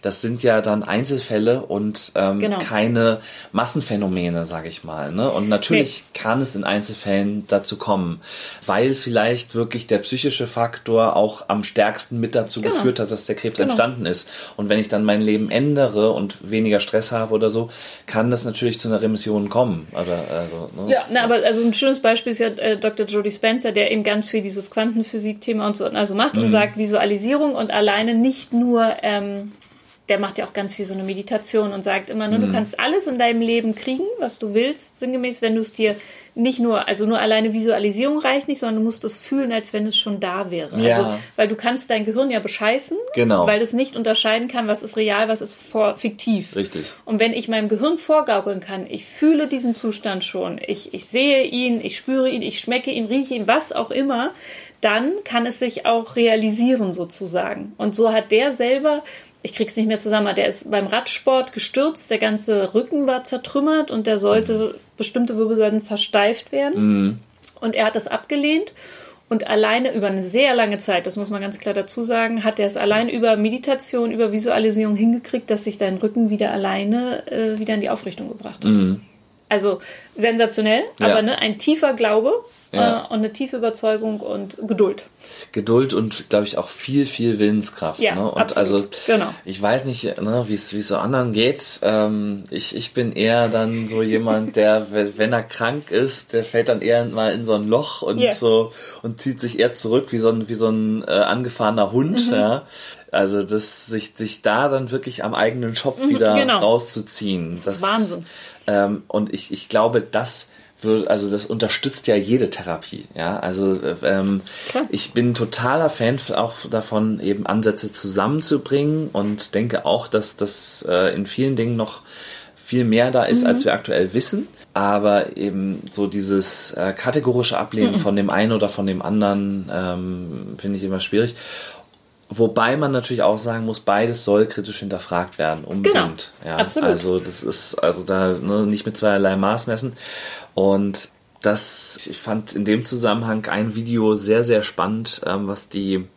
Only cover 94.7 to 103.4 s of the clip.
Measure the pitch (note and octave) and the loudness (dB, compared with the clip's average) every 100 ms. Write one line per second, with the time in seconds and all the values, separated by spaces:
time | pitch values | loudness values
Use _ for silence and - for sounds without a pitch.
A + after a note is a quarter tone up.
94.7 | A2 G#2 G#2 G2+ G#2 A2 A#2+ A#2 - A#2 | 4 2 -2 -2 0 0 0 -2 -4 -2
95.7 | C#3+ D3 G2 C3+ - - A#2 A2+ A2+ A2+ | -2 -2 0 0 -2 -4 -2 0 0 2
96.7 | A2+ - A#2 A#2 A2 A2 A#2 A2+ G#2+ G#2+ | 2 4 2 2 0 0 0 0 0 4
97.7 | A2+ D3 - - A2 B2 - A#2 A2+ A2 | 2 2 -6 -4 0 0 2 4 4 2
98.7 | - - - A#2 A#2 - B2 A#2+ A2 A#2+ | -6 -18 -12 -10 -6 -6 -4 -4 0 0
99.7 | A#2+ A2+ A#2+ C3+ A#2 A2+ A2+ A2 A2+ A2+ | 0 0 0 0 0 2 2 -2 0 0
100.7 | A2 A2 A2 - F#2+ G#2 A2 B2 A#2+ G#2+ | 2 0 -2 0 2 2 2 -2 0 0
101.7 | A2 G2 A#2 D3 A#3 A#3+ A2+ G#2+ B2+ - | 2 2 2 2 2 2 2 2 0 -4
102.7 | - - - - - G2 G2+ | -16 -16 -18 -4 0 2 2